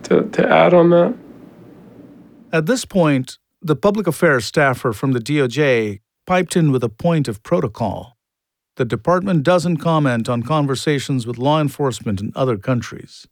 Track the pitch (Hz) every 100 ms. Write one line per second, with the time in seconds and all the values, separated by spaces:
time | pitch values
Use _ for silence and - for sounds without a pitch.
0 | - - - - - - 165 175 170 170
1 | 175 247 - - - - - - - -
2 | - - - _ - 165 156 254 - 196
3 | 160 139 131 - _ _ 160 151 202 208
4 | 175 151 170 135 107 - 139 123 131 107
5 | 135 123 113 147 131 120 147 120 107 101
6 | _ _ - 185 180 185 156 127 120 -
7 | 170 165 131 104 - 175 123 - 110 92
8 | 92 _ _ _ _ _ _ _ 123 113
9 | - 180 196 175 139 180 165 160 170 160
10 | 143 120 113 120 117 156 143 131 - 143
11 | - 135 117 120 131 156 147 - 139 113
12 | - 98 104 - 135 107 113 123 - -
13 | - - -